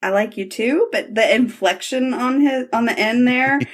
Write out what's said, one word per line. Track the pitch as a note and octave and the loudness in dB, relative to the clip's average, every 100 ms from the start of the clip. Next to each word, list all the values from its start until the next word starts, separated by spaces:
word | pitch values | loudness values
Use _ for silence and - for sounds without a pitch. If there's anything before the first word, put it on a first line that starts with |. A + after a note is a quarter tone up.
I | F#3+ | 0
like | G3 G#3+ G#3 | 0 -2 -4
you | F#3+ | -10
too, | - A3+ D4+ A#4 | -4 -2 0 0
but | G#3+ - G#3 | -2 -4 0
the | A3 A3 | 2 4
inflection | A#3+ - F#3+ F#3+ - C4 B3+ | 2 0 -2 -2 -4 -2 -2
on | A#3+ B3 C4+ | -2 -2 2
his, | C#4+ C4 B3+ | 2 0 -2
on | A3+ A#3 | -2 0
the | - | 0
end | G#3+ A#3 B3 | 0 2 2
there | B3 C4 C#4 D4 | 2 2 0 -2